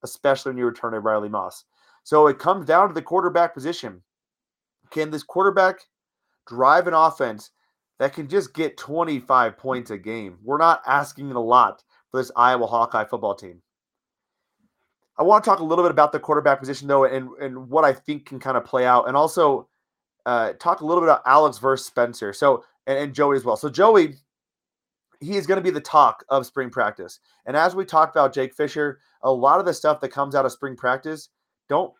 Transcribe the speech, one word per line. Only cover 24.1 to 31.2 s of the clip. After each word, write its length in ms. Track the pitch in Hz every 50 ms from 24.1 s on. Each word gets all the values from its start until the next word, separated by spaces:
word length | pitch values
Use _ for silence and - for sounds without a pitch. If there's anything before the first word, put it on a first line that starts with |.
| 139 - _ _ _ _ _ _ _ _ _ _ _ _ _ _ _ _ _ _ _ -
he 160 | 139 165 202
is 120 | 196 156
gonna 120 | 147 190 190
be 120 | 170 180
the 100 | 180 -
talk 420 | - - - 151 139 120 - - - -
of 160 | 135 139 123
spring 240 | - - 143 127 120
practice. 500 | - 127 113 104 - - 90 90 - - _ _ _ _ -
And 120 | 120 131
as 180 | 151 165 185 180
we 80 | 190 190
talked 320 | 190 160 156 160 160 -
about 180 | 160 139 135 -
Jake 200 | 143 131 131 _
Fisher, 480 | - 151 143 - 151 147 143 135 _ _ _ _ _ -
a 80 | 131
lot 280 | 135 123 123 139 156 185
of 60 | 185
the 80 | 175 156
stuff 260 | - - 151 151 151
that 140 | 143 127 -
comes 220 | 139 139 139 135
out 100 | 139 131
of 80 | 127 -
spring 240 | - 139 135 127
practice, 500 | - - 123 131 131 - 156 160 151